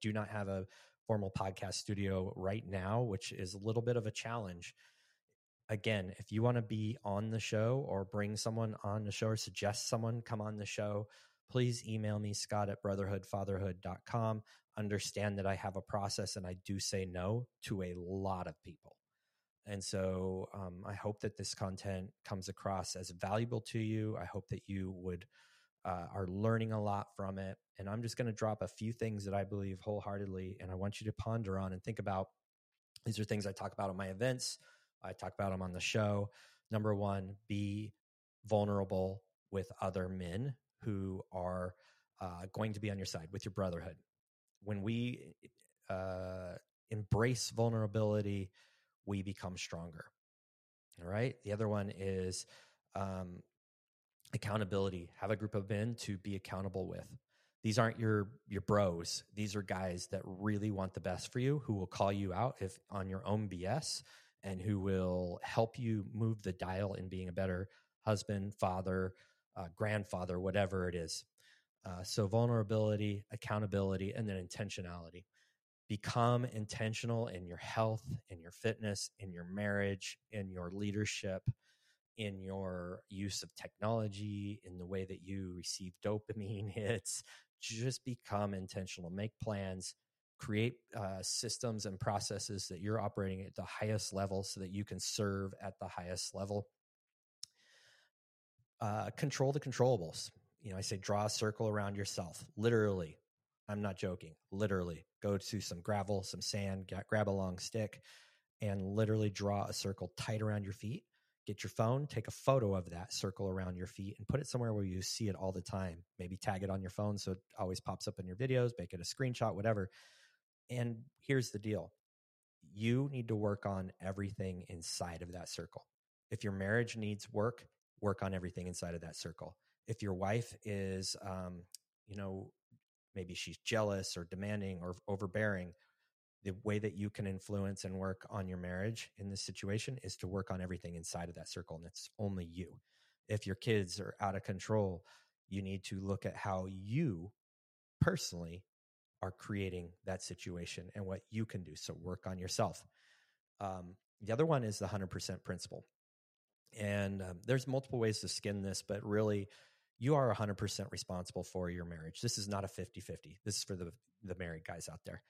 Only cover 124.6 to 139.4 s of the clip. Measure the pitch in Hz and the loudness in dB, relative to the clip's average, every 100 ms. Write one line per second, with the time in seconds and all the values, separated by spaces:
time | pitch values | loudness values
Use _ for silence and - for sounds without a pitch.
124.6 | 90 87 - - 87 82 87 87 - - | -8 -8 -6 -4 -4 -6 -8 -8 -8 -8
125.6 | 82 - - _ _ _ _ 110 104 98 | -8 -12 -18 _ _ _ _ -4 -2 0
126.6 | 98 113 117 113 107 101 - 107 113 - | 4 4 4 0 -2 -2 -2 2 2 0
127.6 | - _ _ _ 104 95 95 95 90 90 | -12 _ _ _ 0 2 0 0 -2 -4
128.6 | 90 87 87 85 80 - 85 - 80 - | -4 -4 -4 -4 -6 -8 -10 -8 -12 -14
129.6 | _ _ - 113 101 92 98 117 117 - | _ _ -8 -4 0 2 2 2 0 -6
130.6 | 107 101 95 95 95 - 95 92 90 87 | -4 -2 0 0 -2 -4 -4 -4 -6 -8
131.6 | 87 - _ _ - 101 98 95 98 - | -12 -18 _ _ -12 -6 -4 -4 -8 -14
132.6 | _ - _ _ _ 98 87 90 87 80 | _ -20 _ _ _ -8 -6 -6 -6 -6
133.6 | - 113 104 98 92 90 85 92 104 107 | 2 4 4 2 0 -4 -6 -4 0 0
134.6 | 95 92 87 90 - 98 98 107 107 95 | 0 -2 -4 -6 -2 0 2 4 4 2
135.6 | 90 - _ _ _ _ _ _ 101 92 | -2 -10 _ _ _ _ _ _ -4 -2
136.6 | 107 104 107 90 104 - 98 95 - 101 | 0 2 0 0 -2 0 -2 -2 -2 0
137.6 | 98 98 92 95 95 92 - 104 92 90 | 0 -2 -4 -2 -2 -2 -4 -4 -2 -2
138.6 | 90 90 107 113 - - 98 98 | -2 0 0 -2 -8 -8 -6 -4